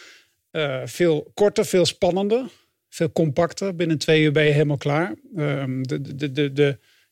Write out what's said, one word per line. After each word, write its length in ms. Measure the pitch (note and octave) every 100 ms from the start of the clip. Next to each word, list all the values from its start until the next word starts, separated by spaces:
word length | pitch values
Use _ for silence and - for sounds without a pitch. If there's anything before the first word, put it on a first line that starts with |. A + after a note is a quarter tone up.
| - - _ _ _
eh, 320 | D#3+ D3 C3
veel 460 | B2+ - F3 D3+ -
korter, 320 | - G3+ A3 G3+
veel 200 | F#3 -
spannender, 600 | - F3+ F#3 G3+ A#3 A#3+ _ _ _ _
veel 240 | - E3
compacter. 640 | - D#3+ C3 E3 - G3 E3+
Binnen 220 | E3 D#3+
twee 240 | - D#3
uur 100 | D3+
ben 120 | D3
je 80 | D3+
helemaal 240 | D3 D3 D3
klaar. 380 | D3 D3 F#3 - - F#3+
Ehm, 460 | D3 C#3 C3+ C3
de, 180 | C3 D3+
de, 320 | A#2+ C3 D3
de, 200 | C3+ C#3
de, 260 | C#3 C#3+ B2 _ _ _